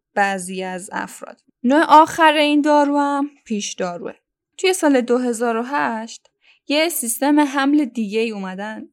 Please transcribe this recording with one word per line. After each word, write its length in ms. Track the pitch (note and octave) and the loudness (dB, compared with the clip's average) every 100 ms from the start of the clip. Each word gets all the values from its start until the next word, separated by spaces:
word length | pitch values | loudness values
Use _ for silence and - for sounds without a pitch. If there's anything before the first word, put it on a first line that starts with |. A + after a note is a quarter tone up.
| _ | _
بعضی 480 | G#3+ G3 G3 F3+ F#3 | -2 -2 -2 -6 -8
از 280 | F#3 F#3 G#3 | -8 -8 -10
افراد. 480 | - G3+ - - - _ _ | -10 -10 -12 -18 -20 _ _
نوع 200 | B3 D4 - | 2 2 6
آخر 440 | D4+ D#4+ - D#4+ | 6 6 4 2
این 280 | D4+ D4 D4 | 4 2 2
دارو 380 | D4+ D4 C#4+ C#4+ | 4 4 2 0
هم 320 | C#4+ C#4+ C#4+ _ | -2 -2 -4 _
پیش 280 | - G#3 - | -8 -8 -8
داروه. 420 | - F3+ F3 - - _ _ _ - | -8 -8 -8 -12 -16 _ _ _ -4
توی 140 | F#4 | -2
سال 280 | F#4 D4+ C4+ | 2 2 2
دو 180 | A3+ B3 | 2 0
هزار 380 | B3 A3+ A#3+ A3+ | 0 -2 -2 -2
و 60 | |
هشت 680 | B3 C#4+ A#3+ A3+ A3+ - _ _ _ _ - | -4 -4 -4 -4 -10 -18 _ _ _ _ -4
یه 200 | D4 D#4+ | 0 0
سیستم 520 | E4 A#3 - C#4 D4 | -2 -6 -2 2 4
حمل 440 | D4 C#4 C4+ D4 | 2 0 2 2
دیگه 360 | C4+ A#3 G#3 A3 | 0 -4 -4 -2
ای 100 | A3+ | -2
اومدن 580 | G3+ F#3+ F#3 G#3+ A3 - | -4 -8 -8 -10 -12 -18